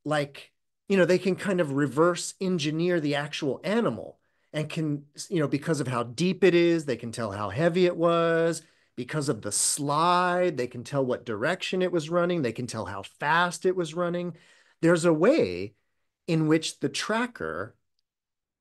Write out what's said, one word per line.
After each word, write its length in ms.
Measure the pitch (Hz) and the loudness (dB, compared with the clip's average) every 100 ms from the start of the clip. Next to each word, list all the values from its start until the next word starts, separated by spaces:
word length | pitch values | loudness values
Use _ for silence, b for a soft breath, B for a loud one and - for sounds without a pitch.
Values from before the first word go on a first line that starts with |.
like, 480 | 147 151 143 - - _ _ _ - | -4 -2 -2 -8 -20 _ _ _ 0
you 100 | 196 | 4
know, 80 | 170 | 6
they 140 | 180 | 4
can 160 | 196 180 | 2 -2
kind 240 | 208 180 | 0 0
of 140 | 147 | 0
reverse 600 | 139 143 131 170 170 - - | 0 0 4 2 2 -6 -6
engineer 600 | 190 180 151 160 175 175 | -2 0 0 0 0 0
the 160 | 147 143 | 0 -2
actual 440 | 147 - 143 113 | -4 -4 -4 -4
animal 560 | 165 226 180 104 78 - _ _ _ | -2 0 0 -4 -10 -16 _ _ _
and 160 | 151 151 | -6 -6
can, 340 | 165 156 143 - - - | -4 -4 -4 -8 -16 -4
you 100 | 180 | -2
know, 80 | 135 | 0
because 340 | 143 170 147 | -2 -2 -2
of 60 | 127 | -2
how 160 | 120 | -4
deep 400 | 120 117 180 180 | -4 -2 -2 4
it 120 | 185 175 | 4 6
is, 300 | 170 165 147 | 4 2 -2
they 100 | 117 | -4
can 160 | 117 | -6
tell 200 | 113 110 | -6 -4
how 180 | 101 101 | -4 -4
heavy 360 | 110 175 175 175 | 0 2 4 2
it 120 | 175 | 4
was. 640 | 170 170 165 165 165 165 b b b - | 2 4 2 2 0 -2 b b b -12
Because 320 | 120 151 139 | -6 -2 -2
of 140 | 107 | -2
the 100 | 104 | -4
slide, 1040 | - - - 143 147 175 180 180 180 180 139 | -2 -2 -2 0 2 4 4 2 2 0 0
they 120 | 123 | -6
can 180 | 123 113 | -8 -4
tell 200 | 139 127 | -2 0
what 200 | 120 120 | -2 -4
direction 560 | 104 143 185 - 185 | -2 -2 -2 -4 -2
it 100 | 180 | 0
was 180 | 175 151 | 0 0
running. 320 | 175 175 175 | 0 0 0
They 120 | 120 | -2
can 120 | 113 120 | -4 -6
tell 200 | 113 92 | -6 -8
how 180 | 98 | -10
fast 600 | - - 147 165 175 170 185 | -12 -6 0 2 0 0 -2
it 100 | 180 | 0
was 180 | 160 | -4
running. 440 | 165 175 175 175 170 b b b b | -4 -4 -4 -6 -10 b b b b
There's 220 | 165 175 | 2 4
a 100 | 175 | 4
way 600 | 156 202 320 95 87 101 - _ _ _ _ - | 4 4 4 2 -2 -8 -12 _ _ _ _ -2
in 200 | 160 156 | 0 4
which 320 | 160 160 - | 2 0 -6
the 80 | 143 | -6
tracker 880 | - - 226 247 - 80 80 107 - _ _ _ _ _ _ _ _ | -4 -4 -2 -4 -6 -8 -6 -8 -14 _ _ _ _ _ _ _ _